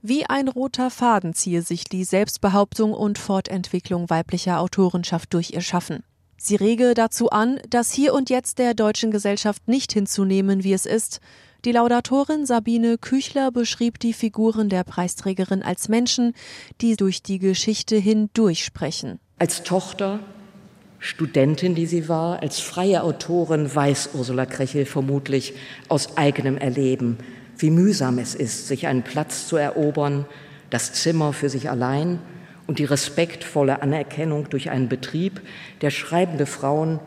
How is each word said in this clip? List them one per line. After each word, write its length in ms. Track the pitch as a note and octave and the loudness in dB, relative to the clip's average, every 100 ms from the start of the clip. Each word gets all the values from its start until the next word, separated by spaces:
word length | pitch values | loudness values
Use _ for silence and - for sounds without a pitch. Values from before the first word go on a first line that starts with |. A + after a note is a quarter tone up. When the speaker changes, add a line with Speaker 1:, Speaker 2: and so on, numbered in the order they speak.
Speaker 1:
Wie 240 | G#3+ C#4+ - | 0 0 2
ein 240 | C4+ C4 | 0 0
roter 400 | B3+ C4+ - B3+ | 0 -4 0 -2
Faden 440 | - B3 G#3+ E3+ | 2 2 4 2
ziehe 280 | E3 F#3+ F3 | -4 0 0
sich 240 | E3 E3+ - | -2 -6 -4
die 180 | F#3 | -4
Selbstbehauptung 880 | F#3 F#3+ G#3+ - G3+ G3 G3+ - G#3+ | 0 2 2 0 2 4 2 2 0
und 240 | - G#3+ G#3 | 2 -2 -2
Fortentwicklung 920 | - F#3+ - F#3+ F3+ F3+ - F3 F3 | 0 -2 0 -6 -4 -6 -2 -4 0
weiblicher 500 | E3 E3 F3+ F#3 E3+ | 0 0 -2 0 0
Autorenschaft 760 | F3+ - F#3 F3+ E3+ E3+ - | 0 2 2 2 -2 -4 0
durch 180 | F3 E3+ | -2 -2
ihr 100 | - | -6
Schaffen. 420 | F3 F3+ - D#3+ _ _ _ _ | -2 -2 -2 -10 _ _ _ _
Sie 220 | - G3+ | -2 2
rege 360 | G3+ A3+ B3 | 4 4 4
dazu 360 | A#3 A3+ - A#3 | 4 2 2 2
an, 300 | G#3+ A#3 C4+ A3+ | 4 2 0 0
das 240 | A#3+ A#3 | 0 0
Hier 200 | - C#4+ | 2 4
und 160 | C#4+ C4 | 4 2
Jetzt 300 | B3+ - - | 0 -2 0
der 140 | B3 | 0
deutschen 380 | A3+ G#3+ G#3+ A3+ | 4 2 2 0
Gesellschaft 580 | G#3 G3+ G3+ G#3 G#3 - | 0 0 0 -2 -2 0
nicht 240 | C4 - | 0 2
hinzunehmen, 720 | G#3+ G3 - G3 F#3+ G3 G3 F#3+ | 0 0 0 2 4 4 2 2
wie 80 | |
es 120 | F#3 - | 0 2
ist. 360 | A3 - - - - - _ | -2 -2 -10 -18 -20 -20 _
Die 80 | A#3+ | 0
Laudatorin 760 | A#3 A#3 A#3+ - C4+ C#4 D#4 C4+ | 2 4 2 2 0 2 0 2
Sabine 520 | A#3 A3 A#3 A#3 A#3 | 0 2 2 2 0
Küchler 540 | - C4+ - C#4 C4 | 0 -2 0 0 0
beschrieb 460 | B3 A3+ - A#3 - | 0 -2 0 -2 0
die 160 | A#3 | -4
Figuren 540 | A3+ A3+ G#3 A3 A3 G#3 | 0 -2 2 2 2 0
der 160 | F#3 | 0
Preisträgerin 800 | F3+ - F3+ - G3 F#3+ F#3 F#3+ | -2 -2 -4 -2 -4 -2 0 0
als 240 | - F#3 - | -2 -4 0
Menschen, 460 | A3+ B3 - A#3+ - - - - - | 0 2 2 0 -2 -16 -18 -20 -2
die 160 | A#3 A3 | 0 2
durch 260 | G3 F3+ | 2 0
die 160 | - F#3+ | -4 0
Geschichte 560 | F#3+ F#3 - G#3+ - G#3+ | 2 2 0 -2 2 2
hindurchsprechen. 1200 | G3+ G#3+ G#3 - G#3+ E3 - - C#3+ - C3+ F2+ _ _ | 4 4 2 4 4 2 -4 -6 -6 -4 -10 -12 _ _
Speaker 2:
Als 240 | E3+ - | 0 0
Tochter, 560 | - F#3 - - G3 G#3 G#3 - - - - - - - | -2 -2 -2 -4 -4 -4 -10 -20 -20 -20 -20 -20 -20 -12
Studentin, 760 | - - D#3 D3 C#3 D#3 F3+ E3 | -12 -4 0 4 4 4 0 0
die 100 | E3 | 0
sie 240 | E3+ D#3 | -2 0
war, 320 | D#3+ E3+ F3 | -2 0 -2
als 180 | D3+ - | -4 -6
freie 440 | - F3 F#3 F3+ | -6 -2 2 2
Autorin 720 | E3+ - - F3 D#3+ D#3 D3 | 2 -4 -2 0 2 0 2
weiß 380 | C#3+ C#3+ C#3 - | 2 2 0 -2
Ursula 320 | C#3 B2 B2+ B2+ | -6 -4 -2 -4
Krechel 400 | - C3+ D3 C3+ | -4 -2 -2 -2
vermutlich 680 | C#3+ C3+ C#3 C3+ C3+ - - - - - | -2 0 -2 0 -2 -2 -12 -16 -18 0
aus 280 | D3+ - - | 0 0 2
eigenem 400 | D3 C#3+ C3+ C3+ | 2 2 -2 0
Erleben, 600 | C3+ B2 C3 B2+ A#2+ A#2+ - - - - | -2 0 0 2 0 -2 -8 -18 -20 0
wie 120 | D#3 | 4
mühsam 480 | E3 G3 F#3 C3 B2 | 6 6 4 0 0
es 180 | A#2 - | -4 -4
ist, 320 | A#2+ - - | -4 -4 -6
sich 200 | C3+ D#3+ | -2 0
einen 160 | B2+ | 0
Platz 440 | A#2 D3+ D#3 - - | 0 -4 -4 -6 -2
zu 100 | E3 | 0
erobern, 680 | C#3+ - D3 D3 D3 C#3+ C#3+ - - - - | 0 2 0 2 0 0 -4 -12 -20 -20 -4
das 240 | A#2 - | -4 -2
Zimmer 400 | - D#3+ E3 D3+ | -2 0 2 2
für 160 | C#3+ C#3+ | 0 -2
sich 200 | B2+ C3+ | -2 -4
allein 500 | B2 B2 C#3 E3+ F3 - - - - - | -2 0 0 0 -4 -8 -20 -20 -16 -6
und 140 | D3 | -2
die 60 | C#3+ | 0
respektvolle 960 | C#3 - - E3+ - - D#3 C#3 C3+ | 0 0 0 -2 -2 -4 2 2 2
Anerkennung 680 | C#3 D3+ C#3+ D3+ D#3+ D3+ C#3 | 0 -2 -4 -4 -2 -2 -2
durch 200 | C#3 D#3+ | -4 -2
einen 200 | C3 B2 | -2 0
Betrieb, 520 | B2+ - D#3 F#3 F#3 - - - - | -2 -4 -4 -4 -6 -18 -18 -18 -4
der 100 | D3 | -2
schreibende 540 | C#3 - E3+ F#3 D3+ C#3 | -2 -2 0 0 0 -4
Frauen 540 | - C#3 D3+ D#3+ D#3 | -2 0 0 0 -2